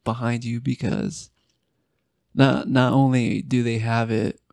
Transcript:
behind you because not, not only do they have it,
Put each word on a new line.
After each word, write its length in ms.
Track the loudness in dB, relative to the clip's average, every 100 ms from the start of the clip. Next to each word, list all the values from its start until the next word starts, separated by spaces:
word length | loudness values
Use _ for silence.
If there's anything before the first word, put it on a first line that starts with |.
behind 400 | -6 -4 -2 -4
you 160 | -4 -6
because 720 | -4 -4 -4 -4 -4 -8 -16 _ _ _ _ _ _ _ _ _ _
not, 340 | 2 4 4 0
not 240 | 2 4
only 500 | 4 4 2 0 -2
do 180 | -2 0
they 160 | 0 -2
have 320 | 0 0 0
it, 300 | 0 -2 -4 _